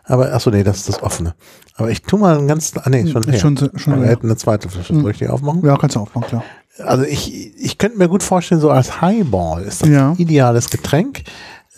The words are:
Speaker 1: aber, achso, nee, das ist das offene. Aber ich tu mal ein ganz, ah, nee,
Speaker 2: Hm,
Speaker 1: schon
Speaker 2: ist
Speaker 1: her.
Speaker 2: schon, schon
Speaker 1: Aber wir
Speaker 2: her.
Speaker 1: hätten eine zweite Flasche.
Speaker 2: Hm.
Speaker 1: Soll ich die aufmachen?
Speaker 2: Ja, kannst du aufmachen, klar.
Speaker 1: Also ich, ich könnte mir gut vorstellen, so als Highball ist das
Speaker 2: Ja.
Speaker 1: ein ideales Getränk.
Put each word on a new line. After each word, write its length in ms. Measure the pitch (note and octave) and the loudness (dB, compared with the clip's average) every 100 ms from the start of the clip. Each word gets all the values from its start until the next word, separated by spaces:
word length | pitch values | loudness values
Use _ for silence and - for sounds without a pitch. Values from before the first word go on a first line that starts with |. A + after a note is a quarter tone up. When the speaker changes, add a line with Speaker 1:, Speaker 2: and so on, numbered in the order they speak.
Speaker 1:
aber, 280 | - B2+ C3 | -2 0 2
achso, 160 | A#2 B2+ | 0 2
nee, 120 | G#2 | 2
das 160 | G2 F#2+ | 2 0
ist 100 | - | -4
das 140 | G2 | -4
offene. 320 | G#2 - E2 - _ - _ - | -4 -4 -6 -8 _ -20 _ -6
Aber 140 | A2+ | -4
ich 120 | G#2+ | -4
tu 140 | - G3+ | -2 2
mal 200 | G3+ D3+ | 4 2
ein 100 | C#3+ | 2
ganz, 240 | D#3 - F3 | 0 -2 -4
ah, 120 | - | 0
nee, 120 | C3+ | 2
Speaker 2:
Hm, 60 | E3+ | 2
Speaker 1:
schon 140 | C3 | 0
Speaker 2:
ist 80 | A2 | 0
Speaker 1:
her. 60 | A#2 | 2
Speaker 2:
schon, 160 | D3+ C#3 | 2 2
schon 360 | C#3 - - | -2 -2 -2
Speaker 1:
Aber 80 | C#3 | 2
wir 60 | B2 | 2
Speaker 2:
her. 80 | B2 | 2
Speaker 1:
hätten 100 | A2+ | 0
eine 100 | G#2+ | -2
zweite 320 | - G#2+ F2 | 0 -2 -4
Flasche. 260 | F#2 F2 | -10 -2
Speaker 2:
Hm. 80 | D#3+ | 0
Speaker 1:
Soll 80 | C#3 | 0
ich 60 | - | -2
die 100 | A#2+ | -4
aufmachen? 360 | B2 C#3+ E3+ | -4 -2 0
Speaker 2:
Ja, 120 | D3+ C#3 | 2 2
kannst 200 | C#3+ A#2 | 0 -2
du 40 | |
aufmachen, 280 | G#2 B2 A2+ | -6 -8 -6
klar. 160 | A#2 - - _ - | -6 -8 -18 _ -12
Speaker 1:
Also 260 | - B2+ | -4 -2
ich, 520 | D3 D3 - - - - | -2 -4 -8 -12 -16 -12
ich 200 | - - | -10 -2
könnte 200 | G3+ A3+ | -2 0
mir 100 | F3 | 0
gut 140 | F#3+ | 0
vorstellen, 380 | - F#3 - E3+ | 0 -2 2 2
so 100 | D3 | 4
als 300 | C3+ B2 - | 2 0 0
Highball 640 | F3 A3+ D#3+ F#2+ E2 D#2+ | 0 0 0 0 -2 -4
ist 200 | G2 - | -6 0
das 60 | D#3 | 4
Speaker 2:
Ja. 220 | C#3+ C3+ | 4 4
Speaker 1:
ein 60 | F3+ | 2
ideales 520 | E3+ D3 B2 A#2 - | 2 4 4 2 0
Getränk. 520 | - - C#3+ C4 C4+ - - - - _ | -6 -2 0 -2 -6 -16 -20 -20 -20 _